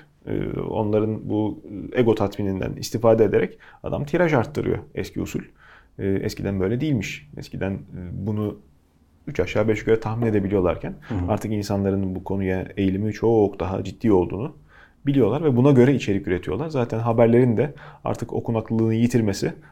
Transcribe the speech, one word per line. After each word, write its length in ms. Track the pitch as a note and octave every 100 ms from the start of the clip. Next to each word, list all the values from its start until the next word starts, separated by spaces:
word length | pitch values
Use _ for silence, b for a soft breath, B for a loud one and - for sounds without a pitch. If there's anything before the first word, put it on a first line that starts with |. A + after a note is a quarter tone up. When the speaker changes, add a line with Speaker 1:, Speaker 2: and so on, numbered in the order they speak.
| - _ -
Speaker 1:
e, 340 | G#1 G1+ -
onların 680 | - G#2 G#2+ G#2+ G#2+ A2 -
bu 300 | G#2+ G#2+ G2+ - G2+ -
ego 220 | B2 A2+
tatmininden 580 | G#2 G2 - G2 F#2+ A2+
istifade 520 | G2 A2+ A#2 A2+ A2+
ederek 340 | G#2+ A2+ - - B B
adam 220 | - -
tiraj 280 | D3 E3+ E3+
arttırıyor 440 | C#3 G#2+ G#2+ F#2 F2+ -
eski 260 | - F#2 -
usul. 200 | F2+ - - _ b b b -
E, 80 | G2
eskiden 520 | G2 G#2 - G2 G2
böyle 200 | F#2 A#2+
değilmiş. 480 | D3+ A#2+ - - - -
Eskiden, 360 | - - F#2+
e, 40 | G2 - F#2 F2+
bunu 440 | F#2 G2+ G#2+ G#2 - - _ _ _ _ _ -
üç 140 | C#3+
aşağı 280 | E2+ - A2
beş 100 | G#2+
yukarı 200 | - A2
tahmin 260 | A2+ A2+ A#2
edebiliyorlarken 680 | G#2 G2 G2+ F2+ D#2+ - - -
Speaker 2:
Hı 60 |
hı. 40 | G#2+ F2+
Speaker 1:
artık 200 | G#2 G#2
insanların 640 | G#2+ G2+ G2+ G2 F#2+ F#2+
bu 100 | F#2
konuya 420 | F#2+ G2 F#2+ F#2 - -
eğilimi 360 | G2 F#2+ G#2+
çok 480 | G2+ A2 A2+ G2 -
daha 240 | F#2 G2
ciddi 280 | G2+ - A2+
olduğunu 400 | F#2+ F2 F2+ C#3 - b b b b C#3
biliyorlar 380 | C#3 G#2 C3+
ve 120 | D#3+ A#2+
buna 140 | C3+
göre 240 | C3 B2
içerik 320 | B2 - G2 -
üretiyorlar. 400 | F2 - F#2+ D#3+
Zaten 300 | C#3+ A#2 A2+
haberlerin 580 | A#2 A#2 A#2 A#2+ B2+ G#2+
de 180 | C#3+ - B B
artık 280 | - A2+ -
okunaklılığını 600 | - A#2+ A2+ A2 A2+ A2+
yitirmesi 580 | A2+ A#2+ A#2+ G#2+ F#2+ D#3+ - b